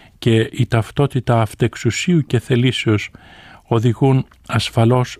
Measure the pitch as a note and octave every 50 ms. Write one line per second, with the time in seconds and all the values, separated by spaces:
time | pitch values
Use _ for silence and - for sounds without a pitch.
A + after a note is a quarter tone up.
0 | - - _ _ - A#2+ A2+ A2+ A2 - - - B2 - - A2+ G#2+ - - -
1 | C#3+ C#3 - C3 A2+ - B2 A#2 A2+ G#2 - - B2+ A2+ - - - A#2+ - -
2 | - - F3+ E3 C#3+ - - A#2+ - - C3 A#2+ B2 C3 A#2+ - - A#2 G#2+ G#2
3 | - - - - - - - - - - - - _ _ A#2+ A#2 A2 B2 A2 -
4 | C#3+ C3+ C3 C3 C3 - _ _ _ - - A2 - - - - A2+ A2+ B2 B2+
5 | B2 - - -